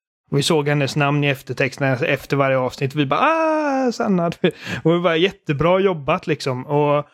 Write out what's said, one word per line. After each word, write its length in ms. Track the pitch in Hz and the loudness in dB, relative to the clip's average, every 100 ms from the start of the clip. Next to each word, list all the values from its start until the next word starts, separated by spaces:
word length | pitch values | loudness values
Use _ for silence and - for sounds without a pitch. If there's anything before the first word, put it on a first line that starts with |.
| _ _ - | _ _ -4
Vi 120 | 143 | -2
såg 240 | 139 160 143 | 2 0 2
hennes 280 | 147 135 151 | 0 0 0
namn 280 | 143 147 | 0 0
i 40 | 143 | 0
eftertexterna 640 | 135 - 131 135 - 135 | -2 -4 -4 -2 0 -2
efter 440 | 131 - 143 - 139 | 0 0 -2 -2 0
varje 200 | 135 131 | 2 2
avsnitt. 380 | 127 - 135 151 | 0 -2 -4 -2
Vi 100 | 139 | -2
bara, 140 | 143 | 0
"Ah, 720 | 269 320 320 311 294 269 262 | 0 2 0 0 0 0 -2
Sanna." 340 | 220 233 180 170 | -2 0 0 0
<laughs> 560 | - 175 - - 175 | 0 -2 -2 -8 -2
Och 80 | 160 | 0
det 60 | 175 | 2
var 160 | 175 160 | 2 2
jättebra 640 | 185 - - 139 160 190 | 0 -2 -4 0 2 4
jobbat, 480 | 196 170 139 180 - | 2 0 -2 -2 -2
liksom. 380 | 147 - 127 135 | -4 -2 -4 -2
Och, 400 | 147 147 147 139 | 2 2 2 -2